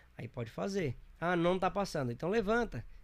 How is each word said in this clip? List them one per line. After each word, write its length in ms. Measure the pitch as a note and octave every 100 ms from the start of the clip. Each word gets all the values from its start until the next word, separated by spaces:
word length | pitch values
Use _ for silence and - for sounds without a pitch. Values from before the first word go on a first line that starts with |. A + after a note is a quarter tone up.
| - -
Aí 120 | A2+
pode 200 | - A#2
fazer. 460 | - G3 G3 D3+ - - -
Ah, 160 | E3+ F3+
não 240 | F3 F#3
tá 100 | F#3
passando. 420 | F#3+ G3 D#3+ B2+
Então 180 | A#2 E3
levanta, 560 | A3+ G3 A3+ - A2+ - -